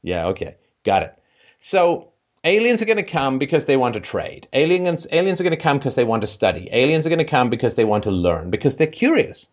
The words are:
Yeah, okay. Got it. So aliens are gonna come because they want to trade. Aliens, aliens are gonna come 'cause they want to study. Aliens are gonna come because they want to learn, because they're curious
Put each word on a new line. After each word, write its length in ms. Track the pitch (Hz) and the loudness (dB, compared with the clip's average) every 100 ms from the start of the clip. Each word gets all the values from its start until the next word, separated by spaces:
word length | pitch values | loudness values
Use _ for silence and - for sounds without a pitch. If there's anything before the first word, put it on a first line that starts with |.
Yeah, 240 | 82 87 85 | -4 -4 -2
okay. 280 | 95 82 - _ _ | -4 -8 -12 _ _
Got 200 | - 95 | 0 0
it. 160 | - _ _ _ _ _ | -2 _ _ _ _ _
So 520 | - 190 175 165 - _ _ _ 160 | 0 2 2 0 -6 _ _ _ 0
aliens 360 | 202 233 226 | 2 2 0
are 40 | 220 | 0
gonna 180 | 214 | -2
come 360 | - 160 135 131 | -2 -2 -2 -2
because 260 | 135 156 - | 0 -2 2
they 100 | 135 | 2
want 180 | 123 107 | 2 -2
to 40 | |
trade. 480 | - 98 78 - - | -6 -6 -6 -12 -4
Aliens, 520 | 131 160 180 180 170 - | 0 2 2 0 -4 -2
aliens 300 | 165 190 180 | 0 0 0
are 20 | |
gonna 140 | 180 160 | 0 0
come 220 | 156 139 | 0 0
'cause 160 | 139 - | 0 0
they 100 | 120 | 0
want 160 | 113 | 0
to 60 | 104 | -2
study. 420 | - 101 87 92 | 0 0 0 -2
Aliens 340 | 117 135 160 156 | 0 2 2 0
are 40 | |
gonna 160 | 165 156 | -2 2
come 240 | 143 123 | 2 2
because 260 | 113 120 113 | 0 -2 0
they 80 | 107 | 2
want 180 | 104 104 | 2 0
to 60 | |
learn, 400 | 92 87 82 87 | 0 2 0 -4
because 260 | - 143 - | 0 0 0
they're 100 | 156 | -2
curious 640 | - 254 302 - - - | 0 0 2 0 -6 -12